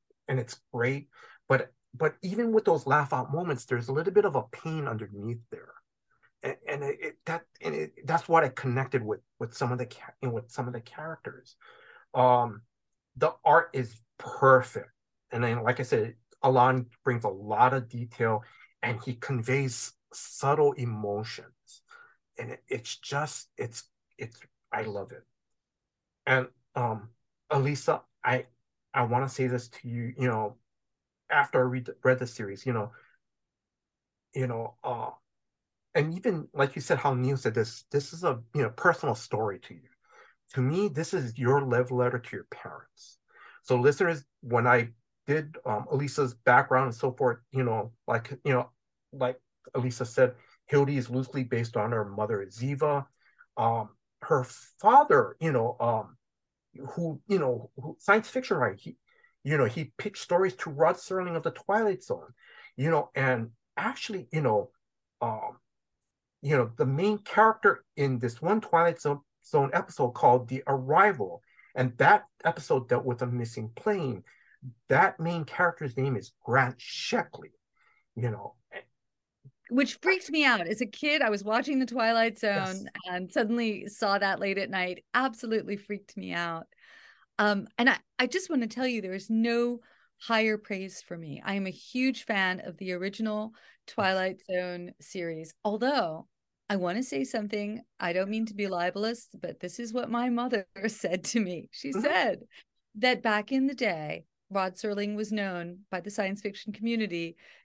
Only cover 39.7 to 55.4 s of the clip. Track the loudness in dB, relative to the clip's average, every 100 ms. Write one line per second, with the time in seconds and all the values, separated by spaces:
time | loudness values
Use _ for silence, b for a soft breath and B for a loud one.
39.7 | -20 -20 _ b b b b _ -2 0
40.7 | 0 0 -2 -4 -4 -4 0 2 4 4
41.7 | 0 2 0 0 0 -6 -12 -12 -16 -14
42.7 | -16 -20 _ -20 _ _ B B B 0
43.7 | 4 6 4 2 0 -8 _ -2 2 6
44.7 | 4 2 -8 _ _ -2 -2 -2 -10 -6
45.7 | -6 -2 -2 -2 -2 -2 2 6 6 6
46.7 | 2 2 -2 -4 2 0 0 _ -2 0
47.7 | -2 -4 -10 -4 -2 -4 -6 0 0 0
48.7 | _ _ _ _ -2 -2 -2 _ _ -6
49.7 | -2 -2 -4 -2 4 4 4 b b 2
50.7 | 4 4 2 0 -2 -2 -4 -2 -2 0
51.7 | -2 0 0 -2 -4 -2 -2 -4 -6 -4
52.7 | 0 2 0 -2 b b b b 0 0
53.7 | 0 -4 -12 _ _ 2 2 2 -10 -20
54.7 | _ 8 8 8 6 6 -2